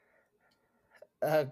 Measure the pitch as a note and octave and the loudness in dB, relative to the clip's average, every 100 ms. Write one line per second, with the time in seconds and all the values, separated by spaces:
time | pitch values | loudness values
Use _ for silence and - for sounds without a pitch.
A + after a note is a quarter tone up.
0 | _ _ _ _ _ _ _ _ _ - | _ _ _ _ _ _ _ _ _ -20
1 | - _ D3+ D#3 C3+ | -20 _ 0 0 0